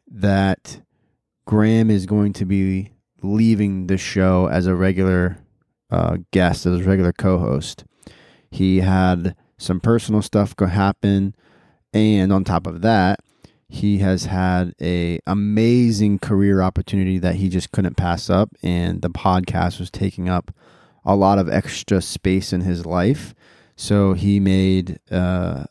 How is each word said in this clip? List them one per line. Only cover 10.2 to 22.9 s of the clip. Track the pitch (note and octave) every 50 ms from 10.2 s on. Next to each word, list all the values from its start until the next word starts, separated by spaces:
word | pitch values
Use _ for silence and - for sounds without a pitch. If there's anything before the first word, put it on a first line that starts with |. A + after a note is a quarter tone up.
stuff | G2 - - G#2+ G2+ G2+ -
go | - G2+ F#2
happen, | F2 G2 G2 G2 G2 _ - G2+ G2+ G2 G2 G2 G2+ _ _ _ _ _ _ _ _ _ _ _
and | - G#2+ G#2+ G#2+ G#2+ G2+ F#2 F#2+
on | G2 F#2+ F#2+
top | - F#2+ E2 - F2
of | E2+ E2
that, | F2+ A2 A2+ G#2 F#2 F#2 G2+ - _ _ _ _ _ _ _ _ _ _
he | - - - G#2 G2+ G2
has | G2 F#2+ F#2+ F2+ -
had | - F#2+ F#2 F#2 F#2 F#2 F2+ F2+ F2 - -
a | - F2 F2+ F2 E2+ E2+ E2+ E2 -
amazing | - F#2+ G#2 G2+ G#2 G#2 G#2+ A2+ A#2 A#2+ B2 A#2+ A#2 A2+ G2+ G#2+ G#2 G2+ G2
career | - - G#2+ G2 G2+ G2+ G2 F#2+
opportunity | F#2 F#2 - - F#2 - - G2 F#2+ F#2 F#2 F#2
that | F2 F2+ F2
he | F#2 G2 F#2+
just | F2 F#2 - -
couldn't | - - F#2+ F2 - -
pass | F2 F2 E2+ E2+ - -
up, | - F#2 G#2+ - - -
and | - - F2+ F2 F2 F2 E2+ F2
the | F#2 F2+
podcast | F2 - - F#2+ F#2 F#2 F#2 - - F2 F2 F2+ - -
was | F#2 -
taking | - - G2 F#2+ - - F2+ F2+
up | F2+ F2+ - - - _ _ _ _ _ _ _ _ _ -
a | - G2
lot | G2+ G2 F#2+ G2+ G2
of | F#2 E2
extra | - D#2+ - - - - - - G2+ F#2+
space | E2+ - - - - F#2+ F#2+ F#2+ F#2+ - -
in | F2+
his | F2+ F#2+ F2+ E2+ E2+
life. | E2